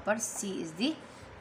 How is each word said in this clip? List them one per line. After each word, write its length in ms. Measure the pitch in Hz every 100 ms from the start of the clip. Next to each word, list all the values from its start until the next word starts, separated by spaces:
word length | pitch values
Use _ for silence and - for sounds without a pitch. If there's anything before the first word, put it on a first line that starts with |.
| -
पर 140 | 226
C 320 | - - 202 190
is 180 | 165 160
the 140 | 262 311 - - - -